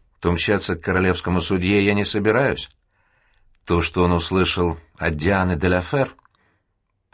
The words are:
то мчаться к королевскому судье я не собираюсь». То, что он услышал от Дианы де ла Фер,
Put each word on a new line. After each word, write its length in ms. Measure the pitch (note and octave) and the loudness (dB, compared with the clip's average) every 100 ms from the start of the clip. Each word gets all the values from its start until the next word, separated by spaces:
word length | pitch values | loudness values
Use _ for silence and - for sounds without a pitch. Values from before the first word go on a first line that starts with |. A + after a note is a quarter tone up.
| _ _ | _ _
то 120 | F2 | -2
мчаться 440 | E2+ - G2+ - E2+ | 0 0 0 0 -4
к 60 | |
королевскому 600 | - F#2 F#2 F2+ F2+ F2+ | -2 2 2 0 0 -2
судье 420 | E2 F#2+ F#2 G2+ | 0 0 2 2
я 100 | G2+ | 2
не 120 | G2+ G2+ | 0 0
собираюсь». 640 | G#2+ G#2 A2+ C3+ - - _ _ _ _ _ _ _ _ _ - | 0 2 2 2 -2 -8 _ _ _ _ _ _ _ _ _ -2
То, 160 | F2 | -2
что 220 | E2 F#2 | 0 0
он 80 | F2 | 2
услышал 680 | F2 - F#2+ F2 - F2 E2 - - | 2 0 0 0 0 -2 -4 -12 -6
от 200 | E2 D2+ | -4 -2
Дианы 400 | E2+ G2 F2+ E2 | 0 0 0 0
де 140 | F#2 | 0
ла 120 | F2+ | 0
Фер, 320 | E2+ C#3+ B2+ - _ _ _ _ _ _ _ _ _ | 0 -2 -4 -6 _ _ _ _ _ _ _ _ _